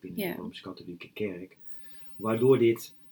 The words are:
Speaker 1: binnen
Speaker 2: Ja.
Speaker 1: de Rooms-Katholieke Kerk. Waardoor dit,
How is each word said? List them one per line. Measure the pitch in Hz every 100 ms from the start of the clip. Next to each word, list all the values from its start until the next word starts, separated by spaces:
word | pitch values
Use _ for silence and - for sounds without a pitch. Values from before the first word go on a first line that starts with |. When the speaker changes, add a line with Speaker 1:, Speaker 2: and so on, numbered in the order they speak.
Speaker 1:
binnen | 92 90
Speaker 2:
Ja. | 180
Speaker 1:
de | -
Rooms-Katholieke | - - 95 87 87 87 -
Kerk. | - 107 87 92 _ _ - - - - -
Waardoor | 107 113 127 127
dit, | 117 113 - - _